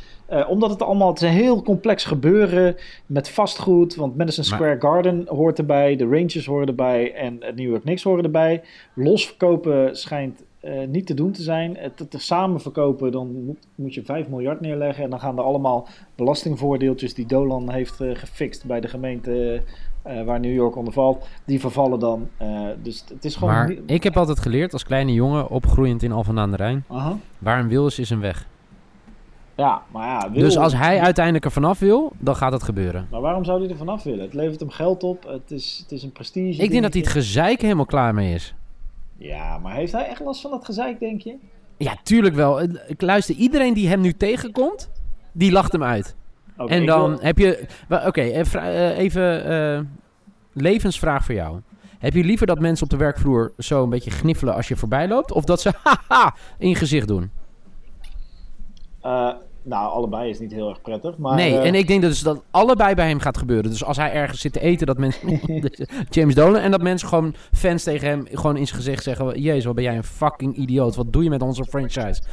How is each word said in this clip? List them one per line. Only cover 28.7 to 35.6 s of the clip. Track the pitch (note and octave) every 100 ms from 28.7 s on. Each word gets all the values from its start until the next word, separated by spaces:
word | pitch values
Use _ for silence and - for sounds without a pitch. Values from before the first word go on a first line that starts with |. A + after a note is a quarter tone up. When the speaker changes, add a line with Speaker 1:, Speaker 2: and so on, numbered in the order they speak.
| - - - - - - - - -
Speaker 1:
Ja, | C#3 - -
maar | A2+ A2+
ja, | A2+ G2
wil | A#2+
Speaker 2:
Dus | D3 D#3+
als | D#3+ B2+
hij | D#3+ F#3+
uiteindelijk | F3 F3 E3+ D#3+ C#3
er |
vanaf | C#3+ D#3 F#3+
wil, | G3 A#3 D#4 -
dan | C3 C3
gaat | C3
het | B2+
gebeuren. | - G2 F#2 F2+ F#2
Speaker 1:
Maar | A2+
waarom | C#3+ F#3 F3
zou | F#3
hij | F#3+
er | D#3
vanaf | D#3+ G#3
willen? | D3 G#2 G2
Het |
levert | C#3+ D#3 D3+
hem | D3
geld | - E3+ F#3
op, | F3+ F3+ B2+
het | C3+ -
is, | C#3+